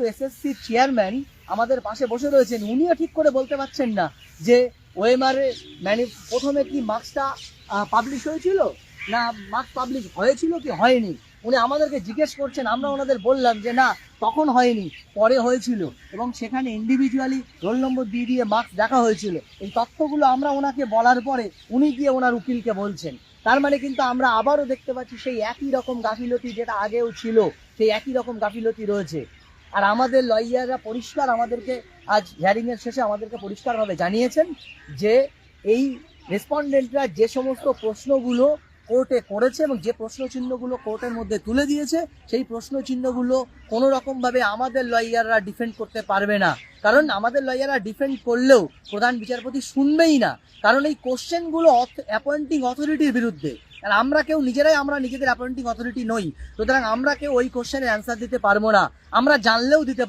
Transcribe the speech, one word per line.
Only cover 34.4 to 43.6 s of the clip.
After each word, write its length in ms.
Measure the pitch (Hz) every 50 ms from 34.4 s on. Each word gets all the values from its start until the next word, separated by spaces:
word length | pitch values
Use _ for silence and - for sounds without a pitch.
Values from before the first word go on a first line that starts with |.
| 330 359 294 - - - - - - - 147 131
যে 120 | 196 214 226 262 277 285 - _ _ _ _ _ -
এই 200 | 202 226 254 277 269 247 - - - - - - -
রেসপন্ডেন্টরা 680 | - - - - 294 302 294 277 277 269 262 233 254 277 269 214 156 180
যে 80 | 220 233
সমস্ত 380 | - 262 254 269 262 - - 277 247 -
প্রশ্নগুলো 640 | 214 220 214 - - 262 277 269 233 247 240 240 262 294 302 - - _ _ _ _ -
কোর্টে 300 | 233 254 262 - 262 233 - -
করেছে 280 | 196 214 240 262 240 - 311
এবং 100 | 285 262 196 156
যে 80 | 226 233 -
প্রশ্নচিহ্নগুলো 720 | 220 220 - 262 262 254 - 254 247 254 262 240 247 247 254 240 -
কোর্টের 280 | 214 220 214 247 247 233 226
মধ্যে 200 | 220 190 214 196
তুলে 260 | - 214 233 269 285 277
দিয়েছে, 280 | 294 294 294 - 320 330 330 - - - - -
সেই 140 | - 247 262
প্রশ্নচিহ্নগুলো 920 | - 226 233 - - 277 269 262 262 262 247 254 254 240 254 247 247 254 262 254 - - -